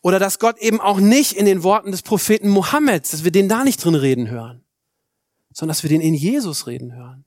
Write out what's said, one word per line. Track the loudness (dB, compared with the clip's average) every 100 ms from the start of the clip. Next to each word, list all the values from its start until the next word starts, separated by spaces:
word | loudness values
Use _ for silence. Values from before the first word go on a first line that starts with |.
Oder | 2 0
dass | 0 0
Gott | -2 0
eben | -2 0
auch | 0 4
nicht | 4 4 2
in | 2 2
den | 2
Worten | 2 0 -2
des | -10
Propheten | -4 -4 0 0 2
Mohammed, | 0 2 0 2 0 -4
dass | -4
wir | 0
den | 2 2
da | 2
nicht | 0 0
drin | 0
reden | 2 2 0 -4
hören, | -8 -14 -20 _ _ _ _ _ _ _ _ _
sondern | -10 -6
dass | -4
wir | 0
den | 2
in | 2
Jesus | 0 0 -2 -4 -8 -10
reden | -12 -12
hören. | -16 -20 -20